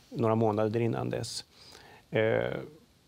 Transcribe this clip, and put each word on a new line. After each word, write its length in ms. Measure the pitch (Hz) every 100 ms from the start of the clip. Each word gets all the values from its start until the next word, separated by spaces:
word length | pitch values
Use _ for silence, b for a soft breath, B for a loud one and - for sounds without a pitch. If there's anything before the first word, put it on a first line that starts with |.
| B
några 260 | 220 113
månader 460 | 110 110 104 107 117
innan 300 | 113 127 123
dess. 340 | 120 120 - - B B B B B B
Eh, 480 | 113 110 113 - - - - - _